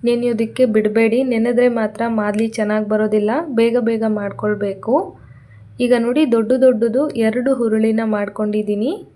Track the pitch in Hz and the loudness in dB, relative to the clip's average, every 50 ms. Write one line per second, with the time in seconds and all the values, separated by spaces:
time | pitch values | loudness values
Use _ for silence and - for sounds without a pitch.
0 | - 233 240 240 240 240 233 214 226 220 - - 254 233 208 214 202 208 208 226 | 0 0 -2 0 0 -2 0 0 -2 -4 0 0 0 2 2 2 0 2 2 2
1 | 226 220 220 247 269 262 240 226 220 240 240 233 247 247 233 226 220 214 214 - | 2 2 2 0 0 0 0 0 0 0 2 2 2 2 2 0 -4 -4 -4 -4
2 | 233 233 226 220 208 208 202 214 226 226 220 - 214 208 214 214 214 208 214 214 | -4 -2 -2 -2 -2 -2 0 0 -2 -2 -2 -4 -2 0 0 -2 0 0 0 0
3 | 214 214 208 214 208 208 226 294 339 320 262 220 226 233 226 247 233 226 233 220 | 0 2 0 0 0 0 0 -2 -4 -2 0 2 2 2 2 0 0 0 -2 0
4 | 220 220 214 208 202 202 196 - - 208 208 202 202 202 196 190 - - 240 311 | 0 -2 -2 -2 -4 -6 -8 -4 -4 -4 -2 -2 -4 -6 -6 -6 -4 0 0 0
5 | 392 - - - - - - - - - - - - - - - 247 240 254 233 | 0 -2 -12 -20 -20 -20 -20 -20 -20 -20 -20 -20 -20 -20 -6 -4 2 2 2 2
6 | 226 233 247 294 311 262 233 226 220 208 247 262 262 262 247 214 220 233 208 254 | 2 0 2 2 2 4 2 0 2 2 2 4 4 4 4 4 0 0 0 0
7 | 294 294 - - 226 220 220 247 240 269 269 254 240 226 214 220 220 226 220 220 | -2 -2 -2 0 -2 0 0 0 0 0 0 0 0 0 2 2 2 2 0 0
8 | 226 220 214 208 208 202 208 - 214 214 208 214 208 202 208 202 214 262 381 427 | -2 -2 -2 -2 -4 -6 -4 -4 -4 -2 -2 -2 -2 -2 -2 -2 -2 -4 -4 -6
9 | 349 - _ | -10 -18 _